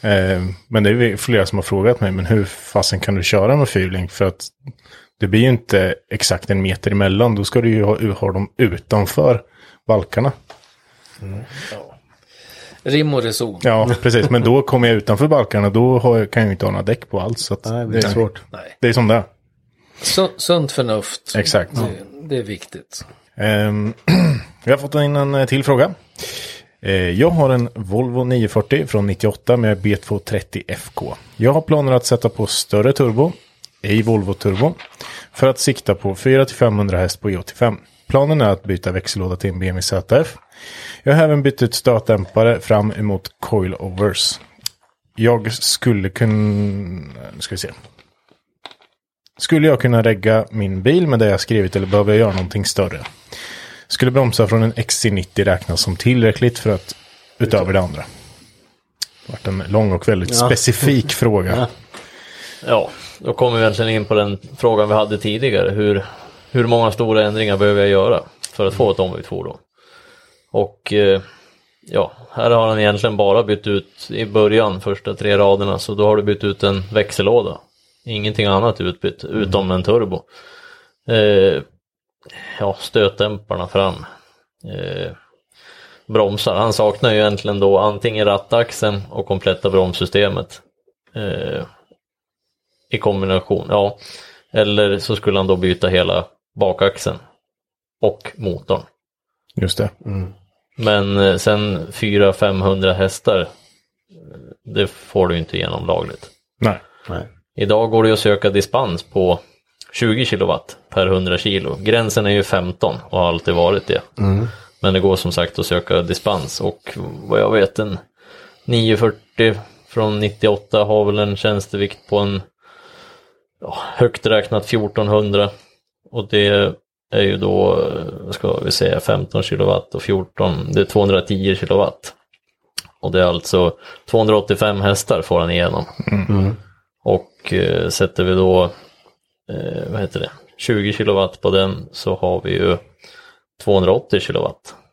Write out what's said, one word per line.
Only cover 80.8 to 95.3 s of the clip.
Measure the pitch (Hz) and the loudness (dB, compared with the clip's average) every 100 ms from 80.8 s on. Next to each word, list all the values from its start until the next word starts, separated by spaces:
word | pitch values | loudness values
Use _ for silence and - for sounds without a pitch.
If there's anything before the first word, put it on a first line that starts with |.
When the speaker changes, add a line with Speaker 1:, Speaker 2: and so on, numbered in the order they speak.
| _ _ - | _ _ -2
Speaker 4:
Eh, | 117 104 101 95 71 - _ _ _ _ _ - - - - | 2 4 4 4 2 -8 _ _ _ _ _ -20 -20 -18 -6
ja, | 101 95 | -6 -6
stötdämparna | - 113 98 - 104 104 _ 92 87 | -2 2 2 0 -4 -4 _ -8 -2
fram. | 98 95 76 76 - _ _ _ _ | 0 0 -4 -14 -20 _ _ _ _
Eh, | - 50 50 50 50 - _ _ _ _ - - - - - | -14 -10 -8 -8 -10 -12 _ _ _ _ -20 -20 -20 -20 -2
bromsar. | 110 101 104 - 95 | 0 0 0 -2 0
Han | 110 | 0
saknar | 104 107 - 123 | 2 0 2 0
ju | 107 | 2
egentligen | 107 101 107 101 | 2 0 -4 0
då | 98 95 | 4 4
antingen | 104 101 120 107 | 2 0 -4 0
rattaxeln | 104 98 - 117 117 - 110 101 101 | 0 0 0 -2 -2 -2 -4 -4 -8
och | - - | -10 -4
kompletta | 95 - 92 98 | -2 -2 0 2
bromssystemet. | 95 92 - 90 101 101 98 - - _ _ _ _ _ | 2 0 -2 -2 0 0 -2 -10 -16 _ _ _ _ _
Eh, | - 101 107 - - - _ _ _ _ _ _ _ _ _ _ _ _ | -10 -8 -6 -6 -8 -10 _ _ _ _ _ _ _ _ _ _ _ _
i | 110 | -2
kombination, | 107 98 95 92 - 95 85 | -2 -2 0 -2 0 -4 0
ja. | 104 101 - - - - - _ | 0 0 -4 -20 -20 -20 -20 _
Eller | 110 104 104 101 98 | 0 0 2 0 0
så | - 107 | -4 -2
skulle | - | 0